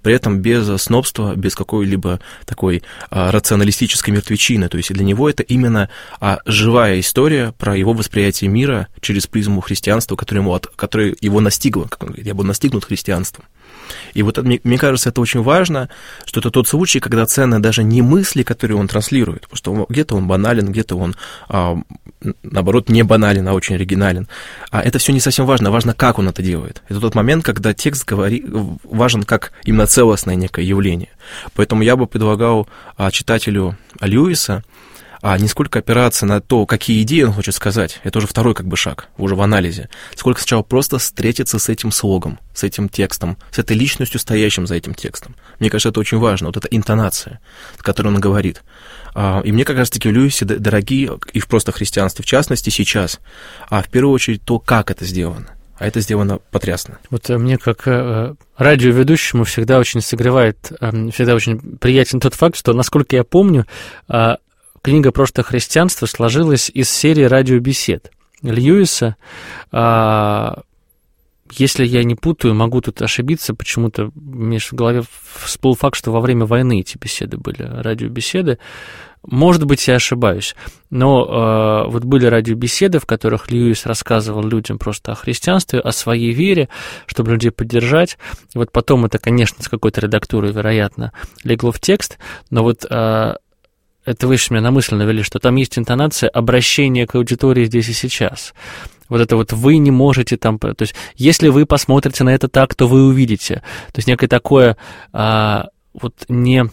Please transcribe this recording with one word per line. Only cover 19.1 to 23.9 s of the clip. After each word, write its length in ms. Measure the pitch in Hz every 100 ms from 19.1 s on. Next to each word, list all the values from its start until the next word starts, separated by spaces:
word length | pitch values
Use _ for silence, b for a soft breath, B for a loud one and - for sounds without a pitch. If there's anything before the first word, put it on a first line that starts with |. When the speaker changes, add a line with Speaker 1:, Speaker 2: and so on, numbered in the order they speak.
| 135 113 -
Speaker 1:
потому 140 | - -
что 160 | -
он, 140 | 104 101
где-то 280 | 123 156 107
он 100 | 92
банален, 440 | 95 104 117 101
где-то 260 | 101 110 90
он, 180 | 87 - B B B
а, 300 | 101 87 85 - - - _
н-, 120 | - -
наоборот, 460 | - 98 92 113 117
не 140 | 113
банален, 440 | 117 110 104 98 92
а 40 |
очень 240 | 95 - 92
оригинален. 520 | 92